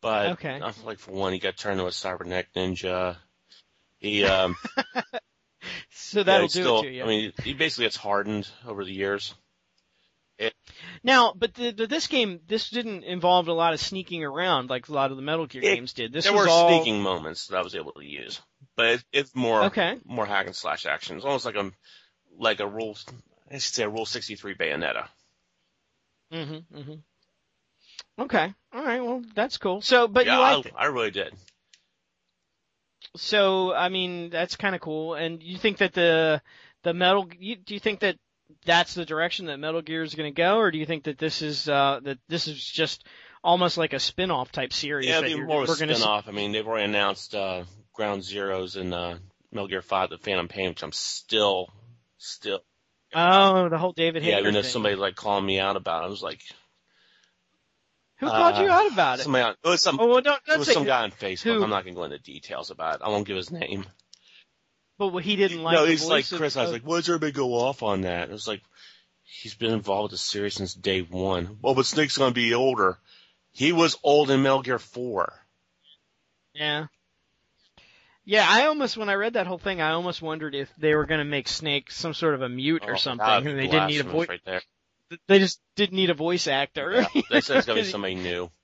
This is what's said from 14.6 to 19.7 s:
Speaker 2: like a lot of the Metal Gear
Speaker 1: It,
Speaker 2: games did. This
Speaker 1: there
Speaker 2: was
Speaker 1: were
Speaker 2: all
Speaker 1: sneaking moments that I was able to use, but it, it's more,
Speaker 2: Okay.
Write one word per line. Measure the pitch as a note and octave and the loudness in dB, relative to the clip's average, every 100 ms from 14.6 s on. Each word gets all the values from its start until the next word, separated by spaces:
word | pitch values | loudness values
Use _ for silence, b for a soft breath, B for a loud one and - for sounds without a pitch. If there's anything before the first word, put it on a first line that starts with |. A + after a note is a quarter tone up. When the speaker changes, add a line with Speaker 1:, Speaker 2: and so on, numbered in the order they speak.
| B2 | 0
Speaker 2:
like | B2+ - | -6 -4
a | |
lot | C#3+ C3+ | -2 -2
of | C3+ | -2
the | |
Metal | C3+ D#3+ D3+ | -4 -4 -4
Gear | C3 | -2
Speaker 1:
It, | G#3 G3 | 0 0
Speaker 2:
games | B2 | -4
did. | - A#2 | -8 -8
This | C3+ | -2
Speaker 1:
there | F3+ | 2
Speaker 2:
was | G#3 F#3 | 4 6
Speaker 1:
were | |
Speaker 2:
all | E3 E3+ | 8 8
Speaker 1:
sneaking | E3 D#3 G#2 | 6 4 0
moments | G2 F2+ D#2 E2+ - | 0 -2 -4 -10 -6
that | F#2+ | -4
I | |
was | F2+ F#2 | -4 -8
able | D2+ | -10
to | D2 C#2+ | -14 -16
use, | C#2+ A1+ - _ _ C3 - | -14 -14 -16 _ _ _ 0
but | A#2 | 2
it, | B2 - | 2 0
it's | C3+ C#3+ C3 | -4 -4 -2
more, | A#2+ A2 | 2 4
Speaker 2:
Okay. | G3+ | 4